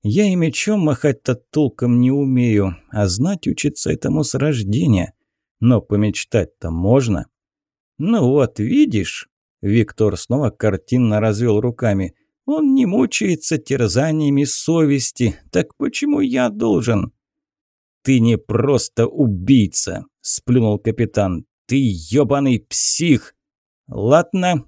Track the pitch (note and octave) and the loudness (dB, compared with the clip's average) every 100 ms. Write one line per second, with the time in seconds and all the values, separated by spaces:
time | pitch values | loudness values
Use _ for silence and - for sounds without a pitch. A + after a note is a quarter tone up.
0 | G#2 C#3+ G#3 F3+ D#3+ - G3+ G#3+ D3+ B2+ | 0 2 2 2 0 -2 -2 0 0 0
1 | D3+ C3 - A#2+ _ D#3 C#3 - B2 A#2+ | 0 -2 -4 -4 _ -2 -2 0 0 2
2 | B2+ C#3 C#3 B2+ B2 G#2 F#2+ F2 _ A2 | 2 2 0 0 2 2 0 -4 _ -2
3 | G2+ F#2 D#3 G3 - - D3 - D#3 D#3 | -2 0 -2 -2 -4 -4 -4 -4 -6 -4
4 | - D#3 D3 C3+ D3 C3 G2 A2 E3 G2 | -2 -2 -2 -2 -2 -2 -2 0 2 2
5 | - _ _ _ _ _ A#2 A#2 - G#2 | 0 _ _ _ _ _ 2 2 0 -2
6 | G#2 F#2+ - A#2 F2 _ E2+ E2 F#2 C3 | 0 -4 -2 -2 -2 _ -8 -2 2 2
7 | A#2+ F2 - _ _ _ _ _ _ - | 2 -4 -6 _ _ _ _ _ _ -8
8 | E3 A3+ B2 C#3+ B2 - A2 C4+ D4 G#2+ | -2 0 2 2 0 -2 -2 2 2 0
9 | F2 - - _ _ _ G2+ A2+ G#2 - | -4 -10 -18 _ _ _ 0 0 0 0
10 | G#2+ - - B2+ C3 - G#2+ F#2+ - B2 | -2 -2 -4 -2 -2 -2 -2 -2 -2 0
11 | A#2 G#2+ A2 G#2 A#2+ G#2 A#2+ A#2 A#2+ G2 | 2 2 0 0 0 0 0 -2 -2 -2
12 | F#2 _ _ _ - D#4 D4 C4+ A3+ G#3 | -4 _ _ _ -4 0 2 2 2 0
13 | B3+ - G#3 D#3 - D#3 - C3+ A2+ A#2+ | 0 -2 -2 -2 -2 -4 -2 -2 0 0
14 | D#3+ D#3 D3 C#3 C#3+ - - E3 D#3 C#3 | 0 0 0 0 0 -4 -2 2 2 0
15 | - - A#2+ - _ F3+ - _ - - | -4 -2 -2 -2 _ -2 -2 _ -6 -2
16 | D4 D4 C#4 B3+ - G#3 A2+ E3+ A#2 G#2+ | -2 0 0 0 -2 -2 0 0 0 -2
17 | - _ _ _ _ _ _ _ _ _ | -4 _ _ _ _ _ _ _ _ _
18 | - C3 A#2 A2 - G#2+ B2+ B2+ - - | 0 2 4 0 -2 -2 0 0 -2 -2
19 | A#2 - B2+ F#2+ F#2+ C3+ G2+ - - F2+ | -2 0 0 0 2 4 4 -2 -8 -10
20 | - _ - - - B2 A2 G#2 A2+ A2+ | -12 _ -10 -8 0 2 2 0 -4 -2
21 | A2 - G2 F2 - _ - C3+ B2+ F2+ | -2 -2 -2 -4 -10 _ -4 0 0 -4
22 | D#2+ B2+ C3+ C#3+ C#3 A#2 _ - - - | -2 0 2 0 0 0 _ -6 -4 -2
23 | E3+ B2 - _ _ _ _ _ - - | 2 0 0 _ _ _ _ _ -14 -4
24 | G#2+ D#3 F3 F#3+ F3+ D#3+ | 2 2 2 -2 0 -2